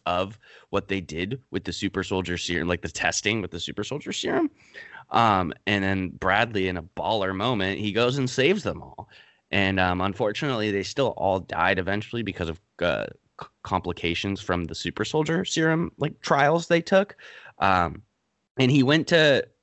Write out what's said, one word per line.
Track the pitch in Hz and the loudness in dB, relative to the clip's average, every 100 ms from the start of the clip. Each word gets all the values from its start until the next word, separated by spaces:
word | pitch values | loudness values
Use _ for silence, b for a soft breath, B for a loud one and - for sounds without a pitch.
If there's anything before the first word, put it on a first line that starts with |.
| 87 | -2
of | 90 98 - B B B | -2 -2 -8 B B B
what | 98 95 | -4 -2
they | 95 | -6
did | 80 80 95 131 - | -4 -6 -6 -8 -6
with | 92 | -6
the | 90 | -6
super | - 98 98 | -4 -4 -2
soldier | 92 95 87 87 | -2 -2 -2 -4
serum, | - 85 87 | -2 -2 -2
like, | 87 | -2
the | 82 | -4
testing | - 85 - 104 110 | -2 -2 0 -2 -2
with | 90 | -4
the | 82 | -8
super | - - 104 | -8 -8 -8
soldier | 147 - | -8 -8
serum. | - - - 302 B B B B B B | -6 -2 -2 -2 B B B B B B
Um, | - 113 95 85 - 98 | 2 4 4 0 -4 -2
and | 101 | 0
then | 95 95 92 | 2 0 -2
Bradley, | - 92 101 120 107 92 | -2 2 2 2 0 -2
in | 90 | -2
a | |
baller | 80 - 87 110 95 | -8 -4 0 0 0
moment, | 95 117 110 95 95 | 0 0 0 0 -2
he | 104 | -2
goes | 101 123 139 | 0 0 0
and | 127 | -2
saves | - 143 202 | 2 2 2
them | 117 78 | -2 -6
all. | - - - b b b - | -10 -16 -18 b b b -4
And, | 101 98 95 | 0 2 2
um, | 90 90 | 2 2
unfortunately, | 98 98 107 107 147 117 107 | -2 -2 -4 -2 -4 -2 0
they | 98 | -2
still | 92 - 127 - | -2 -2 -2 0
all | 95 95 | 0 0
died | - 80 90 95 | -2 0 2 2
eventually | 92 104 - 120 | 0 -4 -4 -6
because | 101 95 82 | -6 -6 -6
of, | 80 _ - | -8 _ -2
uh, | 85 57 - - _ - | 0 0 -4 -12 _ -18
c-, | - _ | -18 _
complications | - 92 90 87 85 85 101 98 | -4 -4 -4 -4 -2 -2 -4 -4
from | - 87 82 | -2 -2 -2
the | 82 | -6
super | 85 - 110 | -6 -4 -2
soldier | 156 156 165 185 | -2 0 -2 -2
serum, | 165 160 160 - - | 0 0 0 -2 -4
like, | 151 - | -6 -4
trials | - 147 143 165 - | 0 4 4 4 2
they | 170 | 0
took. | - 190 208 - B B B B | 4 2 2 -6 B B B B
Um, | 98 92 82 80 - _ _ _ _ - | 4 4 2 -2 -16 _ _ _ _ 2
and | 127 | 4
he | 143 | 6
went | 127 156 - | 6 4 4
to, | 165 151 127 - _ | 6 6 4 0 _